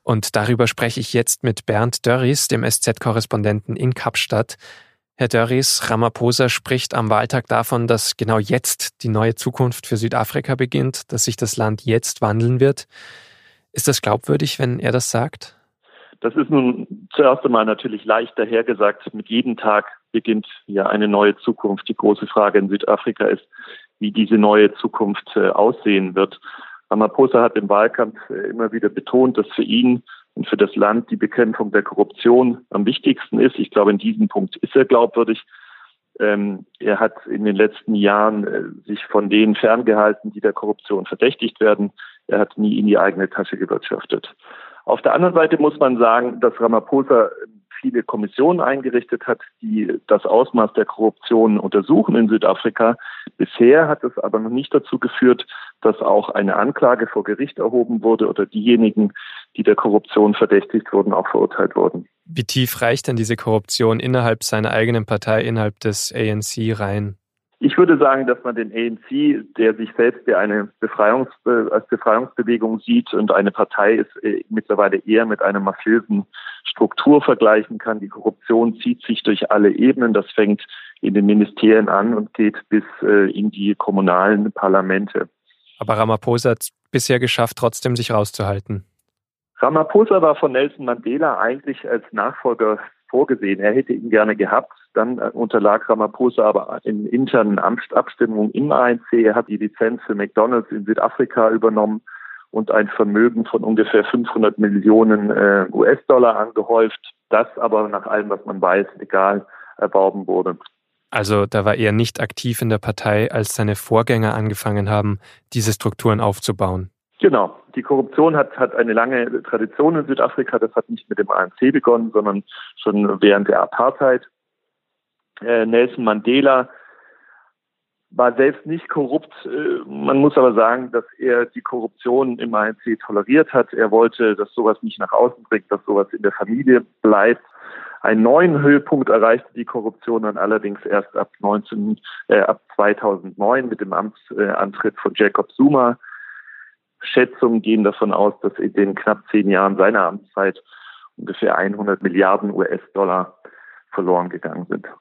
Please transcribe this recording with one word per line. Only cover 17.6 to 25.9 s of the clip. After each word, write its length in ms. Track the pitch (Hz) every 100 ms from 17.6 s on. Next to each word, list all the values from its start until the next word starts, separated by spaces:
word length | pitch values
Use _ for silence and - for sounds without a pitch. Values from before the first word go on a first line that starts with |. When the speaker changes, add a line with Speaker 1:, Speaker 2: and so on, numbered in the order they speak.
Speaker 2:
natürlich 420 | 110 107 113 107 107
leicht 280 | 110 120 -
dahergesagt. 760 | 110 113 117 104 104 - -
Mit 160 | 107 -
jedem 260 | 113 127 110
Tag 300 | 110 104 - - _
beginnt 360 | 113 113 110 - - -
ja 220 | 101 101
eine 200 | 104 104
neue 300 | 104 104 101
Zukunft. 500 | - 110 104 98 -
Die 80 | -
große 300 | 107 104 101
Frage 320 | - 101 101
in 120 | 95
Südafrika 560 | 98 - 104 - 107 107
ist, 220 | 95 _ - - - _ _
wie 120 | 107
diese 280 | 107 104 110
neue 340 | 104 104 104
Zukunft, 560 | - 113 - 101 98 - 107
äh, 140 | 95
aussehen 680 | - 107 - 107